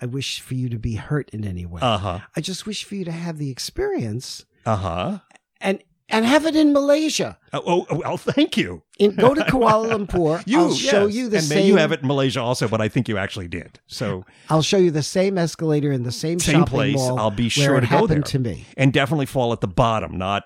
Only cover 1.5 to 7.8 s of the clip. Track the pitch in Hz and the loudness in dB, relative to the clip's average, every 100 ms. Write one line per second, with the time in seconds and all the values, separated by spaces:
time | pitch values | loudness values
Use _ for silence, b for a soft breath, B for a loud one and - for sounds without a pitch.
1.5 | 90 87 85 120 101 98 87 - - 170 | -8 -8 -4 0 0 -2 -6 -8 -10 -8
2.5 | 185 - 202 - 202 170 165 170 156 147 | -10 -10 -10 -10 -10 -8 -8 -8 -6 -8
3.5 | 123 - - 403 370 113 110 - - - | -8 -10 -6 -4 -4 -4 -6 -8 -14 -18
4.5 | _ 123 104 92 85 120 202 - _ _ | _ -4 -2 -2 -4 -4 -6 -12 _ _
5.5 | _ 196 196 _ _ - 220 226 294 311 | _ -4 -4 _ _ -4 0 4 4 4
6.5 | 311 302 285 285 294 311 - 131 - _ | 4 4 4 4 2 2 -2 -4 -8 _
7.5 | 147 190 175 | -6 0 0